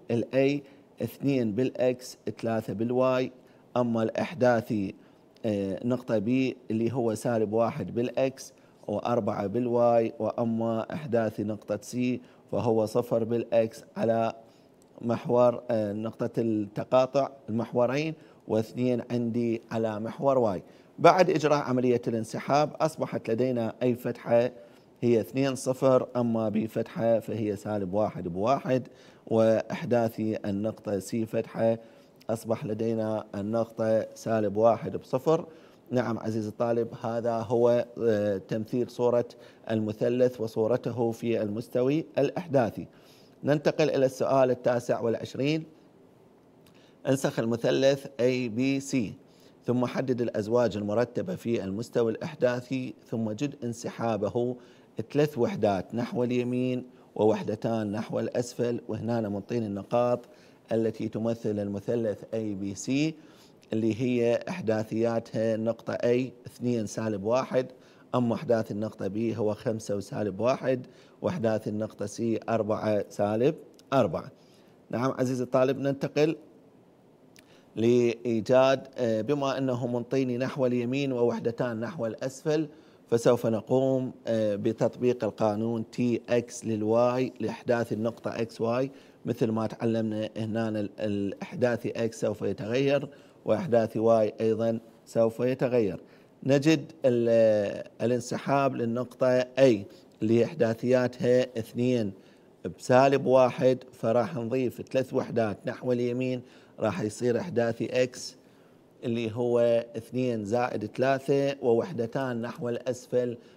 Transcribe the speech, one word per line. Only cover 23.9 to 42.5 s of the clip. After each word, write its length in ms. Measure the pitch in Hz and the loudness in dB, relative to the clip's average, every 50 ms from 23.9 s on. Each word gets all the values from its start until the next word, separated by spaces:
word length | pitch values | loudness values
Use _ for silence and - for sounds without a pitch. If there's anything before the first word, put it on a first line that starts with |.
| 120 | 0
فتحة 560 | 117 - 127 117 - - 117 117 117 120 123 - - - - - - - _ _ - | 0 -2 -6 -8 -6 -2 2 4 4 4 4 -2 -8 -20 -20 -20 -20 -20 _ _ -2
هي 200 | - 120 120 113 | 2 4 4 4
اثنين 340 | 104 - - 131 135 139 131 | 2 0 -2 0 0 0 0
صفر، 520 | 120 - 127 127 - 139 135 131 127 - - - | -2 -2 -4 -2 2 4 6 6 6 4 2 -2
أما 340 | 123 120 117 113 113 110 107 | -2 0 0 0 0 0 0
بي 180 | 101 110 107 113 | 0 -2 -2 -2
فتحة 520 | - 117 113 - - - 113 117 117 110 | -2 -4 -6 -4 -4 -2 2 2 2 2
فهي 360 | - - 104 107 110 104 101 | 2 -2 -4 -4 -2 -2 -2
سالب 380 | 95 - 104 107 104 98 92 92 | -4 -4 -6 -4 -4 -4 -2 0
واحد 340 | 104 107 95 - - 90 92 | 0 0 0 -2 -4 -8 -6
بواحد، 600 | 82 92 101 117 139 139 - - 131 131 127 - - - - - - - - - | -4 -2 0 2 2 0 0 0 0 0 -2 -4 -16 -20 -20 -20 -20 -16 -6 0
وإحداثي 1120 | 117 113 110 113 110 107 - - - - - 123 123 120 117 113 - - 110 110 107 - - | 2 4 6 6 4 2 2 -2 -6 -6 -2 0 2 2 2 0 -2 -2 -4 -4 -4 -4 -4
النقطة 540 | 104 101 98 104 110 107 - - 107 104 95 | -4 -4 -2 -2 -4 -6 -6 -6 -4 -4 -4
سي 260 | 95 - - 117 110 | -4 -4 -4 -4 -4
فتحة 520 | 110 - 113 113 - - - 113 113 113 113 - - - - - - _ - - - | -2 -2 -4 -4 -4 -4 0 2 2 2 0 -4 -14 -20 -20 -20 -20 _ -16 -6 -6
أصبح 360 | 123 113 - 110 113 117 - | -6 -4 -2 -4 -4 -4 -4
لدينا 600 | 104 107 107 113 113 117 110 110 110 110 107 107 - - | -6 -4 -2 -2 -2 0 -2 -2 -2 -2 -4 -6 -6 -8
النقطة 680 | 104 98 104 110 117 113 113 - - 113 110 110 110 - - - | -6 -4 -2 0 0 -2 -2 -2 -2 0 2 2 2 2 0 -8
سالب 420 | - - 117 113 110 107 101 98 104 | -8 -4 -2 0 2 2 0 2 4
واحد 400 | 110 117 110 98 - 95 95 90 | 6 6 6 4 0 -6 -6 -8
بصفر. 480 | - - - 131 - 165 156 165 - - - - - - - - _ - | -8 -4 -4 -2 2 2 2 2 0 -4 -14 -20 -20 -20 -20 -20 _ -4
نعم 280 | 123 123 117 117 117 107 | -2 0 0 0 -2 -4
عزيزي 300 | - 110 110 113 107 107 | -4 -4 -4 -2 -4 -4
الطالب، 380 | 104 - 120 117 117 120 113 113 - - | -4 -2 0 0 0 0 0 -4 -6 -8
هذا 320 | - 117 113 117 113 120 117 | -6 -4 -4 -2 -2 -2 -2
هو، 520 | 113 110 98 127 117 120 117 120 120 113 - - - 110 | -2 -2 0 2 4 4 6 4 4 2 -2 -4 -2 0
آه، 340 | 117 107 104 104 104 101 95 | 2 2 2 2 0 0 -2
تمثيل 520 | 95 - 123 113 110 - - 123 120 117 | -4 -4 -4 -4 -4 -2 -2 -2 -2 -2
صورة 360 | - - 123 120 117 120 120 120 - - - - - - - - | -2 0 0 2 2 2 0 -2 -6 -20 -20 -20 -20 -14 -6 -2
المثلث 680 | 113 110 110 104 104 - 131 120 120 123 127 127 127 - | -2 0 0 -2 -2 -2 0 0 4 4 4 4 2 0
وصورته 720 | 110 113 - 113 110 107 120 123 - 123 113 120 123 117 | -8 -6 -2 0 0 2 2 0 0 -2 -2 0 0 0
في 300 | 113 - - 120 113 104 | 0 -2 -2 -2 0 0
المستوي 640 | 107 104 104 110 117 - - 127 123 131 143 160 - - - - | 0 -2 -4 -6 -8 -4 0 0 2 2 2 0 -2 -4 -2 0
الإحداثي. 680 | 139 143 - - 180 175 | 0 0 0 -4 -6 0